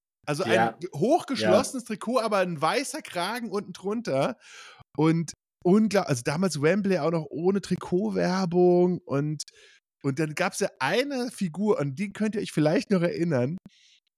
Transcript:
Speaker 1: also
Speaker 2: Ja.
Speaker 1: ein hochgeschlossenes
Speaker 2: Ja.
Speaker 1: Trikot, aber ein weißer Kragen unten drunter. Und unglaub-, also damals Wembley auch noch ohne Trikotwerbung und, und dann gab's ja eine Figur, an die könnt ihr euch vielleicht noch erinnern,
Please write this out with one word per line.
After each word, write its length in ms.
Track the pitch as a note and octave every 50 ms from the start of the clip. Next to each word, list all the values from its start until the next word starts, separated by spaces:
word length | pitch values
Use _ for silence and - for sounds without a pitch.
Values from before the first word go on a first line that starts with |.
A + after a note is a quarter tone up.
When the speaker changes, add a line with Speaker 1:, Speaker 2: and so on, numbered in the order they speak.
| _ _ _ _ _ -
Speaker 1:
also 160 | D3+ C#3+ -
Speaker 2:
Ja. 300 | - - F#3 A#2 A2+ A2+
Speaker 1:
ein 120 | - D#3+ F#3 -
hochgeschlossenes 880 | C#3+ D#3+ A#3 D#4 F4 - - C#4 - - - - G#3+ C4+ - - C4 A3+
Speaker 2:
Ja. 40 | -
Speaker 1:
Trikot, 320 | A3 - - A3 B3 B3+
aber 200 | A3+ A3+ G#3+ G3
ein 220 | F#3 F3+ F3 D3
weißer 400 | D3+ D#3 F#3 A#3+ C#4+ - - D#4
Kragen 480 | - - - F3 E3+ F#3+ A3 - A#3+ A3+
unten 220 | E3 G#3 G3 G3 F3
drunter. 640 | - - G3 G#3+ A#3+ A#3 - C#3 C3+ C#3+ G#3 A#3+ - - - - - - - - - - _ _ -
Und 340 | D3+ D#3+ D#3+ E3 E3+ - - _ _ _ _ _ -
unglaub-, 440 | F3 F3+ G#3+ A3 G#3+ F#3 G3 F#3 -
also 140 | C#3+ A#2+ A#2+
damals 380 | D#3 C#3+ D#3+ G3 F#3+ - D3
Wembley 380 | C3+ D#3 F3 A3 F#3+ G3 F#3+ E3+
auch 120 | C#3+ E3
noch 140 | E3+ E3 D#3 -
ohne 320 | - - E3+ F#3 G3 G3+
Trikotwerbung 1400 | - - F3+ - - - F3+ F3+ G#3+ A3 G3 F#3 F3 F3 F3+ F#3+ F#3+ E3+ E3+ F3+ F3+ F3+ F3 F3 F3+ F3+ F3+ - -
und, 380 | - C3+ C#3 C#3+ D3+ D#3 D3 - - - _ - - - _ _ _ _ _ -
und 160 | C#3 C3+ C#3
dann 160 | D#3+ D3+ D3+
gab's 240 | - F3 G3 - -
ja 100 | G3+ - - -
eine 500 | B2+ C#3 F3 A#3 C4+ C#4+ C#4+ B3+ A#3+ B3+
Figur, 480 | - - G3+ F3 D3+ E3+ G#3 G#3+ G3 -
an 160 | C#3+ C#3+ C3+
die 160 | C3 G3+ G#3 -
könnt 220 | - G#3+ A3 G3
ihr 60 | G#3
euch 100 | F#3 -
vielleicht 400 | - - D3+ D3+ D#3+ A3+ - -
noch 100 | G#3 F#3
erinnern, 560 | E3 F3 - - E3+ E3+ D#3 B2 B2 C3+ E3+ F#3+ - - _ _ _ _ _ _ _ _ _